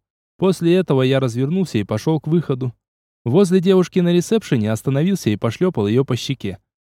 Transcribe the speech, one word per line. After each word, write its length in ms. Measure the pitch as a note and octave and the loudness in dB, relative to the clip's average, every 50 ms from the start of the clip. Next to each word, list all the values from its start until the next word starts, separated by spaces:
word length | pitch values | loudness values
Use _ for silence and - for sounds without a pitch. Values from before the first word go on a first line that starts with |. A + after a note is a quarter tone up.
| _ _ _ _ _ _ _ | _ _ _ _ _ _ _
После 400 | _ E3+ F#3+ F#3 - E3+ E3 E3+ | _ 0 0 0 0 0 2 2
этого 260 | F#3 F3+ - D3+ C3 C3 | 2 2 2 2 2 2
я 160 | C3 C3+ C3+ | 2 2 2
развернулся 600 | C3+ B2+ A2+ A#2+ C3+ C#3 E3+ F#3+ F#3+ - - A2+ | 0 0 -2 -2 -2 -2 -2 -2 -2 -2 -2 -2
и 60 | G2+ | -2
пошел 360 | - G#2+ G#2+ - D#3 D#3+ D#3 | -2 -4 -4 -2 -2 -2 -2
к 80 | - D3+ | -2 0
выходу. 440 | D#3+ F3 D#3 - C#3 B2+ C3 B2+ - _ _ _ _ _ _ _ _ _ _ | 0 0 0 -2 -4 -4 -6 -8 -8 _ _ _ _ _ _ _ _ _ _
Возле 360 | A#2 A#2+ F#3 G#3 E3+ F3+ F#3+ | 0 2 2 4 4 2 2
девушки 380 | E3 F#3+ F#3+ F#3 F3+ - - F#3 | 2 4 4 4 2 2 0 0
на 140 | F3 F3 F3 | 2 2 2
ресепшене 580 | F3 E3+ - A3+ A3+ - - - A#2+ G#2 G#2+ | 2 2 0 -2 -2 0 0 -2 0 0 0
остановился 600 | A2 A2 - C3+ C3+ C#3 D#3 F#3 G3 F3 - - | -2 -2 -2 -2 -2 0 0 0 -2 -2 0 -2
и 60 | G#2 | -2
пошлепал 520 | G2+ - A#2 - - F3+ F#3 E3+ - G#2 G2+ | 0 -2 -4 -2 -2 -2 -2 0 0 -2 0
ее 160 | A2 B2 C3+ | 2 0 0
по 120 | - C3+ | 0 -2
щеке. 420 | A#2 - - C#3+ - - G2+ F2+ - _ _ _ _ _ _ _ | -4 -4 -6 -8 -6 -8 -8 -10 -10 _ _ _ _ _ _ _